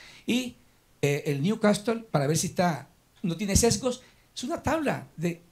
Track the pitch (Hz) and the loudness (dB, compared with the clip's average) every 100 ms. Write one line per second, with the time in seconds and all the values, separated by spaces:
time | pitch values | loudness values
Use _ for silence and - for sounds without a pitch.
0 | - - - 240 247 - _ _ _ _ | -20 -10 -2 -2 -2 -10 _ _ _ _
1 | 143 143 - 139 156 226 214 208 - 233 | -2 0 -2 0 0 2 4 2 0 -4
2 | - 151 139 160 180 - 180 143 - _ | -2 0 2 0 0 0 0 0 -8 _
3 | _ _ 180 165 208 190 233 220 262 - | _ _ -6 -4 2 4 4 2 -2 -4
4 | - _ _ - 247 339 - 311 277 139 | -10 _ _ -10 -8 -4 -2 -2 -2 -4
5 | 131 - 170 170 - | -6 -6 -6 -6 -12